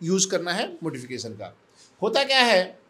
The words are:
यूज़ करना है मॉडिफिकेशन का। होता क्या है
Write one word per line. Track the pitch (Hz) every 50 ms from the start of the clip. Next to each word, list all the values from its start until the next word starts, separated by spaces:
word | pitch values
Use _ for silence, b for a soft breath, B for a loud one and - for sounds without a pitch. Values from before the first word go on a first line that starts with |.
यूज़ | 165 165 185 190 190 190
करना | 196 165 170 175 170
है | 214 277 381 349 - 165
मॉडिफिकेशन | 156 131 127 123 123 127 110 110 110 107
का। | 101 98 87 - _ _ b b b b b b _
होता | 190 226 247 277 269
क्या | 269 269 262
है | 247 233 202 185 185 185 - - _